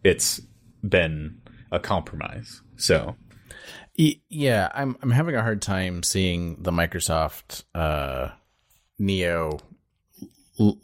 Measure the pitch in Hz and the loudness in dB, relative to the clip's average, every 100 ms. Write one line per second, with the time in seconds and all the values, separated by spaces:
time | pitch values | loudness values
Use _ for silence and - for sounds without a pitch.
0 | 95 87 - - - _ _ _ 101 92 | 2 4 0 -4 -10 _ _ _ 0 2
1 | 80 78 78 - - - - 87 - 95 | 2 -2 -6 -12 -20 -20 -6 -4 0 -2
2 | - 76 - - 113 - - - - 82 | -2 -8 -10 -10 -14 -18 -20 -4 2 2
3 | - - - - - - - - - - | 0 -10 -18 -20 -20 -20 -20 -20 -6 2
4 | 156 - _ 156 139 110 90 - 139 123 | 2 2 _ -2 2 2 2 -2 -4 -2
5 | 131 120 165 131 113 104 104 95 92 87 | 2 2 2 0 0 -2 -2 -2 -2 -2
6 | - 98 92 87 85 80 87 85 85 87 | -2 0 2 0 -2 -4 -2 2 2 0
7 | - 80 78 - - - - 85 78 76 | 0 0 0 -4 -16 -16 -8 -2 0 0
8 | 69 65 65 - _ _ _ _ _ - | -2 -4 -6 -10 _ _ _ _ _ -4
9 | 98 95 87 85 80 76 - - _ _ | 0 2 2 0 -2 -4 -10 -20 _ _
10 | _ _ - _ _ - 208 208 | _ _ -20 _ _ 2 4 2